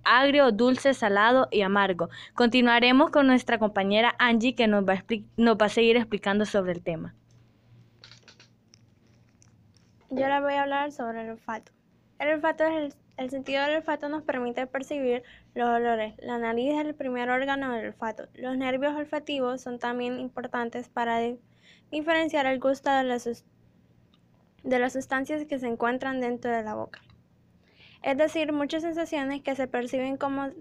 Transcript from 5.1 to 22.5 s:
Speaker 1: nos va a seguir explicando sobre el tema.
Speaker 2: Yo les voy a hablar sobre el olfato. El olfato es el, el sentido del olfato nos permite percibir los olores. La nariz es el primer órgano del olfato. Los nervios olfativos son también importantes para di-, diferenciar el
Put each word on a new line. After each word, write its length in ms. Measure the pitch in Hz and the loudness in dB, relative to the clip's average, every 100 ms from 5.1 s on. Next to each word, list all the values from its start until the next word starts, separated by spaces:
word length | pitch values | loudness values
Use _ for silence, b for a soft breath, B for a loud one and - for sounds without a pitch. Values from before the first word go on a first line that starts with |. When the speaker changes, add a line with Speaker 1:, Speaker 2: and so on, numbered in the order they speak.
| 226 208 - | -6 -6 2
Speaker 1:
nos 180 | 233 214 | 4 4
va 100 | 208 | 2
a 20 | |
seguir 260 | 233 226 233 | 4 4 4
explicando 480 | 226 202 202 202 | 0 -2 0 0
sobre 280 | 208 208 185 | 0 0 -2
el 100 | 175 | -4
tema. 320 | 175 165 165 - _ _ _ _ _ - _ _ - - - - _ _ _ _ _ _ _ _ _ _ _ _ _ _ _ _ _ | -6 -6 -10 -14 _ _ _ _ _ -20 _ _ -20 -20 -20 -20 _ _ _ _ _ _ _ _ _ _ _ _ _ _ _ _ _
Speaker 2:
Yo 180 | 254 269 | -2 0
les 140 | 285 | 2
voy 120 | 285 | 2
a 100 | 277 | 0
hablar 280 | 277 277 294 | 0 -2 -4
sobre 300 | 285 233 226 | -6 -8 -8
el 80 | 226 | -10
olfato. 420 | 226 - 220 - _ _ _ _ _ | -12 -10 -10 -12 _ _ _ _ _
El 160 | 285 | -2
olfato 300 | 311 320 311 | 0 0 2
es 100 | 311 | 0
el, 200 | 320 294 - _ - | 0 -4 -8 _ -10
el 140 | 262 | -6
sentido 320 | 269 262 269 | -6 -4 -2
del 140 | 285 311 | 0 0
olfato 340 | 311 294 294 | -2 -4 -4
nos 120 | 302 | -6
permite 440 | 302 262 240 240 262 | -4 -4 -4 -4 -6
percibir 560 | 269 269 294 254 240 b b b | -6 -6 -4 -2 -2 b b b
los 140 | - 240 | -2 0
olores. 440 | 233 240 226 214 214 | 2 2 0 -2 -8
La 180 | - 240 | -8 -4
nariz 380 | 226 233 262 | -2 0 0
es 100 | 302 | 0
el 100 | 302 | -2
primer 360 | 294 269 247 240 | -6 -6 -4 0
órgano 420 | 254 277 277 269 | 0 0 -2 -2
del 140 | 233 208 | -4 -6
olfato. 420 | 214 226 220 - | -8 -8 -8 -14
Los 240 | - 247 262 | -12 -6 -4
nervios 360 | 262 262 285 294 | -2 -2 -2 -2
olfativos 640 | 294 302 294 285 247 254 | -6 -6 -6 -4 -4 -4
son 160 | 247 240 | -8 -6
también 400 | 240 247 247 247 | -6 -4 -6 -6
importantes 720 | 254 - 247 247 233 240 247 | -8 -10 -8 -6 -6 -6 -8
para 300 | - 233 233 | -4 -2 0
di-, 180 | 233 247 b b b b b | -2 -6 b b b b b
diferenciar 540 | 302 311 320 320 311 | -6 0 0 0 0
el 140 | 269 | 0